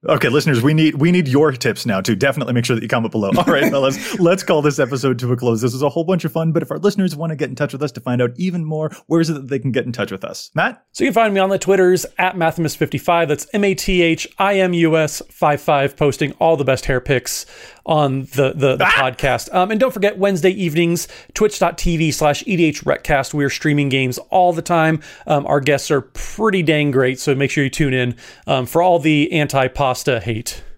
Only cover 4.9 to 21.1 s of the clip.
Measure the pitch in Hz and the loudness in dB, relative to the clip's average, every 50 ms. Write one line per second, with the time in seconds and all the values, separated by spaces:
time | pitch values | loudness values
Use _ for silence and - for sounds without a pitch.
4.9 | 139 131 120 135 127 123 127 120 127 120 127 123 117 110 120 127 113 131 139 143 | -2 -2 0 0 -2 0 -2 -2 -2 0 0 0 0 0 0 -2 -2 0 -2 -2
5.9 | - 170 165 156 190 175 - 156 - 165 160 165 156 165 156 - 151 156 160 202 | -2 -2 -2 0 -2 -2 -2 -4 -4 -2 -2 0 0 0 -2 -4 -8 -2 -2 -2
6.9 | 190 202 190 185 151 147 160 165 156 139 156 127 131 - 151 143 - - 151 143 | 0 0 -2 -2 -2 -4 -6 -6 -4 -4 -6 -6 -4 -4 -4 -4 -4 -4 -6 -6
7.9 | - - - - 123 120 123 120 120 - 180 185 175 180 160 156 156 156 156 156 | -6 -8 -6 -4 0 0 0 0 -2 -2 -4 -4 -4 -4 -6 -6 -6 -6 -6 -6
8.9 | - - _ _ - 170 165 151 165 143 135 123 135 135 117 135 113 131 117 127 | -8 -10 _ _ 2 2 2 2 -2 -6 -6 -6 -6 -4 -2 -2 -2 -2 -2 -4
9.9 | 117 - 104 95 98 92 - - - - - - _ 147 170 233 247 _ _ _ | -4 -4 -6 -6 -6 -10 -10 -12 -12 -12 -16 -8 _ -2 -2 -2 -4 _ _ _
10.9 | _ - - 277 202 214 226 214 202 196 190 190 196 196 - - 196 190 185 180 | _ -2 -2 0 2 2 2 2 2 0 0 0 0 -2 2 2 2 4 6 4
11.9 | 185 175 - - - - 180 185 185 185 165 160 160 - 165 151 - - 160 139 | 4 2 0 -6 -4 -2 -2 -2 0 0 -2 -2 0 0 -4 -4 -2 -2 -4 -2
12.9 | - 143 - - 175 170 170 156 151 - - _ - 208 202 196 190 185 - - | -2 -4 0 0 2 2 2 0 -2 -4 -4 _ -2 0 0 0 0 -2 -2 -2
13.9 | 190 180 170 165 165 160 - - _ - 196 196 202 196 190 185 180 170 170 160 | 2 2 2 2 2 -2 -4 -12 _ -2 0 0 2 2 2 2 2 2 2 2
14.9 | 156 160 156 147 - - - - - - - 156 147 143 - - 156 139 139 139 | 4 2 0 0 -4 -8 -14 -16 -6 0 0 0 0 0 0 0 2 2 2 0
15.9 | 139 - 156 147 135 - 160 139 - _ - 165 165 - 139 131 131 127 - - | 0 0 0 0 0 0 -4 -4 -2 _ 2 2 2 2 2 0 0 -2 0 -2
16.9 | 135 127 - - 143 123 - - - - - - - - - - - - _ - | -2 -2 0 0 -2 -2 -2 -4 -10 -10 -10 -14 -20 -20 -20 -20 -20 -16 _ 0
17.9 | 165 151 147 139 131 135 131 - - - 143 131 - 160 131 139 131 120 - 185 | 0 2 2 0 0 -4 -6 -8 -2 0 0 0 0 0 0 0 2 2 2 2
18.9 | 214 - 139 131 123 - - 139 123 120 - - - 185 180 196 220 214 254 262 | 2 2 2 0 -2 -2 -2 0 0 0 -4 -2 0 0 0 2 2 2 0 0
19.9 | - 208 190 202 - 185 190 202 196 175 151 185 185 208 190 170 147 160 175 170 | 0 0 -2 -2 0 0 0 0 0 2 2 0 0 2 -2 -2 0 0 0 2
20.9 | 170 170 - - | 0 -2 -4 -8